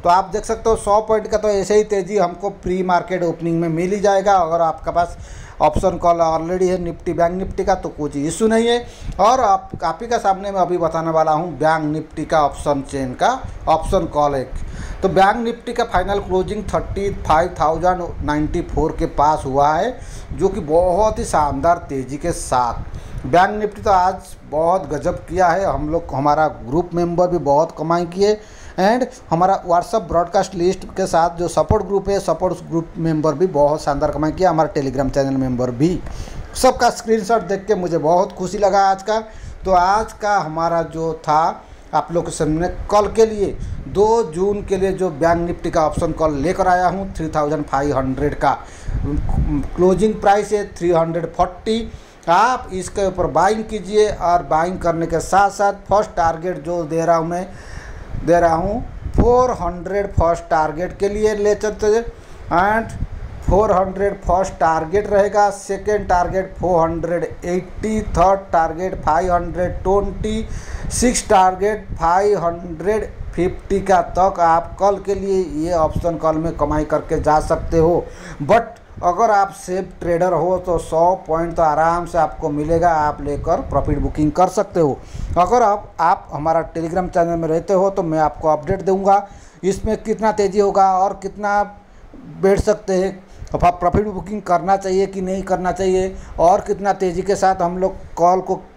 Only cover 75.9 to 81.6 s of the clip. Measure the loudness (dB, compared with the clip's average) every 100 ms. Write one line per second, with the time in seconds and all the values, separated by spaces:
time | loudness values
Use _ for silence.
75.9 | 0 -2 0 0 0 -2 -2 -2 0 0
76.9 | -2 -2 -2 2 2 2 -2 0 2 4
77.9 | 2 -2 -14 -16 -10 2 2 2 -12 -20
78.9 | -2 -2 2 4 4 2 -4 -6 -6 -6
79.9 | -8 -2 2 2 2 0 0 0 -2 0
80.9 | 2 2 2 -2 -2 -2 2